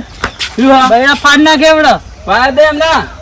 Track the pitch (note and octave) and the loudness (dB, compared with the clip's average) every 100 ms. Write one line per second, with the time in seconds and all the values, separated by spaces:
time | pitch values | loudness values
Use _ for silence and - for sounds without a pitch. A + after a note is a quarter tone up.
0 | - - - - - - C4 C4+ B3+ A3+ | -4 -10 -12 -10 -10 -2 2 2 2 2
1 | C4+ C#4+ C#4+ C#4+ D4+ D#4 D#4 D#4 D4+ G3 | 0 0 0 2 2 2 2 2 2 0
2 | - - - A3 C4 C4 D#4 D4 D#4+ D4+ | -4 -14 -4 -2 0 0 0 0 -2 -2
3 | - - | -4 -12